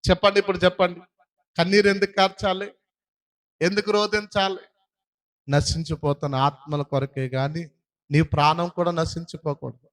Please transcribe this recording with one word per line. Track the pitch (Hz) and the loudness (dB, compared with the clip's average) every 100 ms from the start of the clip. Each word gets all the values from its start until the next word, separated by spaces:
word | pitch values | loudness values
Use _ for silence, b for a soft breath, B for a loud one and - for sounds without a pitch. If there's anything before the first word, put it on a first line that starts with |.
| - | 2
చెప్పండి, | 180 202 202 | 4 4 2
ఇప్పుడు | 196 180 | 0 2
చెప్పండి, | 180 180 180 175 - _ _ _ _ - | 0 2 0 0 -20 _ _ _ _ -2
కన్నీరు | 175 202 202 | 2 4 4
ఎందుకు | 196 202 | 2 -2
కార్చాలి, | 196 190 190 202 185 202 _ _ _ _ _ _ _ _ _ | 2 0 2 -4 -4 -8 _ _ _ _ _ _ _ _ _
ఎందుకు | 170 202 208 | -2 0 0
రోదించాలి? | 208 208 208 208 208 190 185 - _ _ _ _ _ _ _ - | 0 0 -2 -2 -2 -2 -4 -12 _ _ _ _ _ _ _ -2
నశించిపోతున్న | 143 - 165 160 156 147 143 143 | 0 0 -4 -6 -4 -4 -2 -4
ఆత్మల | 131 139 139 147 147 | 0 0 -2 -8 -6
కొరకే | 139 139 139 139 131 | -2 -4 -4 -6 -6
కానీ | 131 139 160 160 _ _ _ _ | -4 -4 -6 -12 _ _ _ _
నీ | 147 | 0
ప్రాణం | 156 - 147 160 175 | 2 4 4 2 -2
కూడా | 175 175 | -2 -2
నశించిపోకూడదు. | 170 160 165 170 - 156 139 131 - _ | 0 -4 -6 -12 -8 -8 -8 -10 -14 _